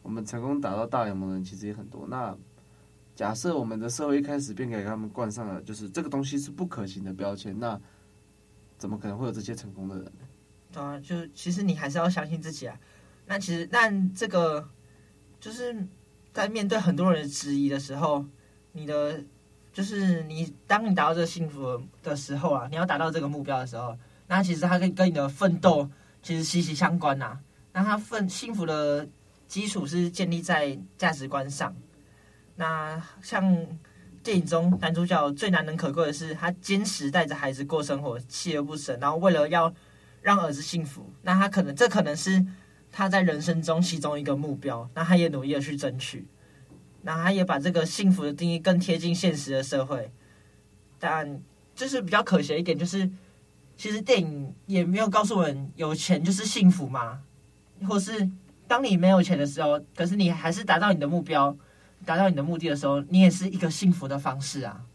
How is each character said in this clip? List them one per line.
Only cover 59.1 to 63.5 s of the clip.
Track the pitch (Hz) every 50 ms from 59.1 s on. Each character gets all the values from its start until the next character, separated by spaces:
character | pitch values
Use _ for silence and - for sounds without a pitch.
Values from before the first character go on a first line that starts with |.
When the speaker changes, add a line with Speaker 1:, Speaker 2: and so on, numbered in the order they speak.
| 190 185
Speaker 2:
钱 | 170 - 175
的 | 143 143
时 | 143 143 165
候， | 156 147 147 147 - - -
可 | - 170
是 | 175 190
你 | 208 196 170
还 | 170 - - 165
是 | 185 190
达 | - - - 170
到 | 202 208
你 | 190 156
的 | 143 143
目 | 139 139
标， | - - 160 143 139 143 143 - - _ _ _ _ - _ _ -
达 | - 160
到 | 170 196 196
你 | 175
的 | 139
目 | 139 160 170
的 | 165 165 160
的 | 143
时 | 143 143
候， | 139 139 143 139 139
你 | 175 185
也 | 190 180
是 | - - 185
一 | 190